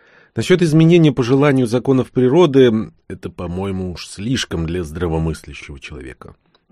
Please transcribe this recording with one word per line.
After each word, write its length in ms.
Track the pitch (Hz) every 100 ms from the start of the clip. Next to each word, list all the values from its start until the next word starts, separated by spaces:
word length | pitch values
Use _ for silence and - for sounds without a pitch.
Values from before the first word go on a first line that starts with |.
| _ _ _ -
Насчет 260 | 113 185
изменения 520 | 170 156 160 175 156
по 100 | 131
желанию 440 | 117 135 147 131 120
законов 440 | 120 139 131 113
природы — 800 | 131 127 160 170 135 123 110 98 _ -
это, 220 | 92 90
по-моему, 640 | - 87 90 98 92 90
уж 160 | 80 -
слишком 560 | - 107 127 - 85 82
для 180 | 90
здравомыслящего 960 | 78 80 87 80 80 76 - 73 - 69
человека. 560 | - 71 64 64 - - _ _ _